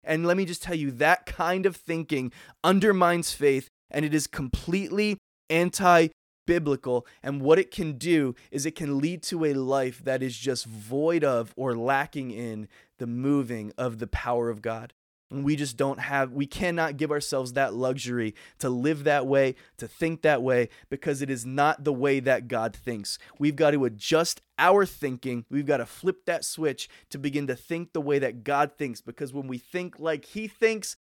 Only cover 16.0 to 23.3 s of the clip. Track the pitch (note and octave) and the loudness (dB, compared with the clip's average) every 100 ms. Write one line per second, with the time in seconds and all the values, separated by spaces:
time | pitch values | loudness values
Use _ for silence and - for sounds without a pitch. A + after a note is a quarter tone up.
16 | - C#3 C3+ C3 C#3 - F#3 E3+ D#3+ C#3+ | -2 -2 0 -2 -6 -2 -2 0 -2 -2
17 | D#3 D3 - C#3 B2+ B2 C3+ A2+ B2+ C3+ | -2 -2 -2 -4 -2 0 0 0 -2 -2
18 | A#2+ A#2+ A2 - - _ C3+ B2 C#3+ D3+ | -4 -4 -4 -8 -20 _ -4 0 0 0
19 | D3 C#3+ C3 C#3 C3+ C3 - - A#2 - | 2 2 4 4 4 0 -16 -16 -16 -4
20 | E3 D#3+ D#3 C#3 C3 B2 A#2 - _ - | -4 2 2 4 4 2 2 -4 _ -6
21 | E3 C#3 C#3 C3 A#2+ C3+ D3 - D3 C3 | -4 -2 -4 -4 -4 0 2 2 -2 0
22 | C#3 C#3 C3 B2 A#2+ A#2+ A2+ - - A2+ | 2 2 2 0 0 -2 -4 -6 -8 -8
23 | G2+ - - | -8 -10 -12